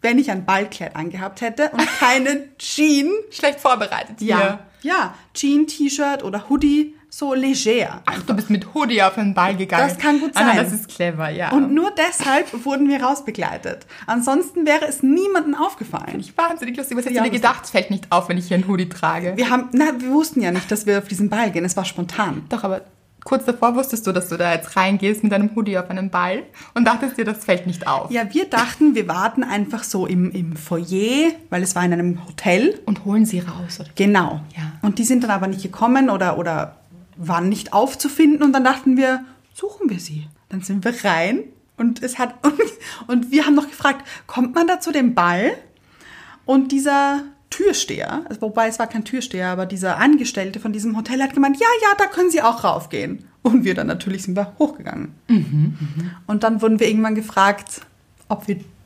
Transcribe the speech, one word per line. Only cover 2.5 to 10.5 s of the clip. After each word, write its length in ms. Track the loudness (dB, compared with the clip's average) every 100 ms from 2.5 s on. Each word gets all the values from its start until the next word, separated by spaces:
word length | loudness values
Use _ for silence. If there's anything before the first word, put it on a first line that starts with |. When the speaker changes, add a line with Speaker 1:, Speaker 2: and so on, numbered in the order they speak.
| _
Speaker 1:
Jeans. 520 | -8 2 4 4 2 -2 -6
Speaker 2:
Schlecht 280 | -2 0 2
vorbereitet 640 | 2 2 0 -6 -8 -6
Speaker 1:
Ja. 160 | 0 2
Speaker 2:
hier. 220 | 2 -2 -14 _
Speaker 1:
Ja, 300 | -2 -2 -2 -8 _ -4
Jean, 320 | 0 2 0
T-Shirt 560 | 0 -2 0 -2 -2
oder 260 | -6 -8 -2
Hoodie, 460 | 2 4 2 0 -6 _
so 280 | -8 -2 0
leger. 640 | 0 0 2 0 0 -4 -6
Speaker 2:
Ach, 180 | -6
du 100 | -2
bist 160 | -2 0
mit 240 | -2 -2
Hoodie 300 | -2 0 4
auf 100 | 2 2
den 200 | -2 2
Ball 200 | 0 0
gegangen. 320 | 0 2 2
Speaker 1:
Das 100 | 0
kann 200 | 2 2
gut 120 | 2
Speaker 2:
Ah, 120 | 2
Speaker 1:
sein. 120 | 4